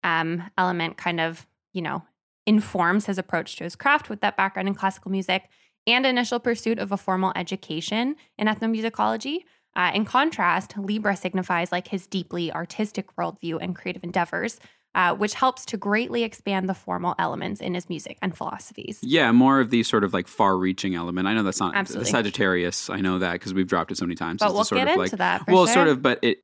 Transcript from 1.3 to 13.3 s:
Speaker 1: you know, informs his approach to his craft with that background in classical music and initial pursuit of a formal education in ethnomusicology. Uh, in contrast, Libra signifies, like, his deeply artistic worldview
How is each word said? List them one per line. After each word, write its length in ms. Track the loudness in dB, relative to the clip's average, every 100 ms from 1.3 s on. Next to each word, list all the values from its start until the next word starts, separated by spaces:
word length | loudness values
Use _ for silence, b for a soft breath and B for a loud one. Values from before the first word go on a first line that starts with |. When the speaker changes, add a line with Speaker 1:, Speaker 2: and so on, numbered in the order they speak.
| -4 -18 _ _
Speaker 1:
you 100 | -8
know, 200 | -6 -6 -10 _ _ _ 2
informs 600 | 2 2 0 4 2 0
his 120 | -4
approach 380 | -2 -4 -4 -10
to 80 |
his 120 | -10 -4
craft 320 | 2 0 0
with 100 | -2
that 160 | 0 2
background 320 | 0 0 -4
in 60 |
classical 360 | 0 -2 -2 -4
music 380 | -4 0 -2 -2 _ _ _ 0
and 180 | 2
initial 360 | 4 2 0 -2
pursuit 380 | 0 0 0 -2
of 140 | -2
a 40 | -4
formal 360 | 0 0 2 -2
education 800 | -6 -8 -6 -8 -4 -2 -2 -4 b -2
in 100 | -2
ethnomusicology. 920 | 0 -2 -2 -4 0 0 0 -4 -8 _ _ _
Uh, 160 | 0 0
in 100 | 2
contrast, 720 | 2 2 2 2 2 2 -2 -8
Libra 360 | -4 0 0 0
signifies, 540 | -2 -4 0 -2 0
like, 180 | -4 -4
his 180 | -8 -4
deeply 460 | -6 -4 -4 -4
artistic 600 | -6 -8 -4 -4 -4 -8 -4
worldview 420 | -4